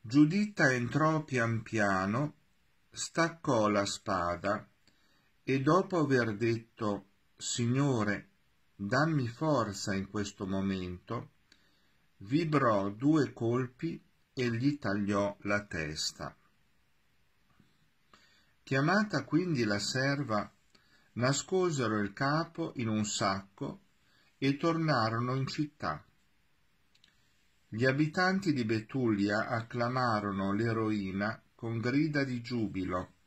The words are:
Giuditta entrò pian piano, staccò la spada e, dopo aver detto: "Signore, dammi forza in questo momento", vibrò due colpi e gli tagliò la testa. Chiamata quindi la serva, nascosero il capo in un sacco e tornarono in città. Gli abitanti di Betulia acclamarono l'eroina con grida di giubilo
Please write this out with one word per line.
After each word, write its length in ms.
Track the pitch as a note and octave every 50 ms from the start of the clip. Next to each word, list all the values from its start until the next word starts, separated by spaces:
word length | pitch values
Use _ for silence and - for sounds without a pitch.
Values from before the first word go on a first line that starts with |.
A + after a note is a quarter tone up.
Giuditta 720 | _ A2 A#2 C#3+ D3+ D3+ E3+ G3+ G#3+ G#3 - - E3+ C#3 B2+
entrò 520 | B2 A#2+ A#2 A#2 C#3+ D#3 D#3 D#3+ D#3 D#3
pian 380 | - C3 B2 A#2 A2+ A2+ A2 A2
piano, 720 | - - A2+ G#2 G2+ G2 F#2 F#2 G2 G#2 B2 D3 D3+ - _ _ _ _ _ _ _ _ _ _ _
staccò 800 | - - - - _ - E3 E3 E3 - _ - C3 A2+ G#2 G#2
la 160 | G#2 G2+ G2+
spada 800 | G2 - - _ - G2 F#2 E2+ F2 F2 E2+ F2 G2 G#2 - - _ _ _ _ _ _ _ _ _ _ _ _ _ _ _ _
e, 180 | - C3 C3+
dopo 380 | C3+ C#3+ D#3 F#3 F#3+ G3 F#3+ E3+
aver 380 | D3+ C3+ C#3 B2+ A#2 A2 G#2+
detto: 720 | G2+ A#2 A2+ A#2 A2+ A2+ _ _ - A#2 G#2+ G2+ G2+ - _ _ _ _ _ _
"Signore, 920 | _ - - - - A#2+ A#2 B2 C3+ C#3+ C#3+ C3 A#2 G#2 G#2 G2+ G2 - _ _ _ _ _ _ _ _ _ _
dammi 500 | _ G2+ G2+ - C3 D3+ E3 D#3+ C#3+ B2
forza 680 | A2+ A#2 - D#3+ D#3+ D3+ B2+ A2 G#2 G2 - - - G2
in 160 | G2 F#2+ -
questo 380 | - G#2+ G2+ G2 - - G#2
momento", 840 | F#2+ G2 F#2+ F#2+ G2 F#2+ F#2+ F2+ F2+ F2+ F2+ - - A#2 A#2+ B2 - _ _ _ _ - _ _ _ _ _ _ _ _ _ _ _ _ _
vibrò 720 | G2+ G2 B2+ D#3+ F3 D#3+ D3+ C#3+ C3 A#2+ A2 G2+ G2 G2+
due 420 | G2+ A2 B2+ C#3+ D#3 D#3 C3+ A#2 -
colpi 680 | - A#2 A2+ A#2+ B2+ C3 B2 - _ - E3 E3+ - _ _ _ _ _ _ _
e 160 | - B2+ A#2+ A#2
gli 260 | A2+ B2 C#3+ D3 C#3+
tagliò 580 | - G#2 G2 G#2 G2+ G2 G#2 G2+ G2+ G2+ G2+ -
la 240 | - G2+ G2+ G#2 G#2
testa. 720 | - - F2 D#2 D2 D#2 D#2 - - - - E2 C2+ - _ _ _ _ _ _ _ _ _ _ _ _ _ _ _ _ _ _ _ _ _ _ _ _ _ - _ _ _ _ _ _ _ _ _ - - _ _ _ _ _ _ _ _ _
Chiamata 640 | - C3+ C3+ C#3 D#3+ F#3 G#3 G#3+ G#3 - C#3+ A#2
quindi 400 | - - D#3 F#3 F3+ D#3+ B2+ A#2
la 160 | G#2+ G#2 G2+
serva, 720 | G#2 - - B2+ C3 C#3 C#3 C#3+ C#3+ A#2 A2 G#2 G2 - _ _ _ _ _ - _ _ _ _ _ _ _
nascosero 840 | A2+ A#2 B2+ C#3 - - - F#3+ F#3 F#3 F3 D#3+ C#3 B2 A2 A2 G#2+
il 140 | G2+ G2+ -
capo 580 | - C#3 C#3 D3 D#3+ E3 - - - E3 D#3+ -
in 120 | - A#2+ A2
un 160 | A2 G#2+ G#2+
sacco 800 | G#2+ - - A2+ G2+ F#2+ G2 G2 - _ - C#3 D3 - - _ _ _ _ _ _ _ _ _ _ _ _
e 180 | C3+ C3+ C#3
tornarono 800 | C#3 - E3+ E3 E3 E3 D#3 D3 B2 A2 A2+ A2+ A#2 A#2+ B2 B2+
in 120 | C3+ C3+
città. 560 | C3 - - D3+ D3 _ _ - F2 D#2 D2+ - _ _ _ _ _ _ _ _ _ _ _ _ _ _ _ _ _ _ _ _ _ _ _ _ _ _ _ _ _ _ _ _ _
Gli 160 | - A2 B2
abitanti 680 | C3 C3 C#3+ D#3 D#3 - - F3+ F#3 F#3+ G3 G3 F3 D3
di 100 | B2+ A#2
Betulia 840 | A2 A2+ A2 G#2+ - - C3+ B2+ A#2 G#2+ G2 G2+ G#2 G#2 G#2+ - -
acclamarono 1040 | B2+ A2+ A#2 - - A#2+ A#2 A#2+ B2+ C3 B2+ A#2+ A2+ G#2 G#2 G#2 G2 G2 F#2+ G2 G2+
l'eroina 880 | G#2 A2+ A#2 A2+ A2+ A2 G#2+ G#2+ G#2 G2 F#2+ F#2 G2 G#2 G#2+ A2+ - _ _ _
con 240 | - - A#2 A2+ A#2
grida 460 | A2 B2 B2 C#3+ D#3 D#3+ D3 D3 C#3
di 160 | C3+ B2+ A#2+
giubilo 760 | A#2 A2+ B2 A#2 A2 G2 F#2 F#2+ F#2 F2+ F2+ F2+ F#2 - _ _ _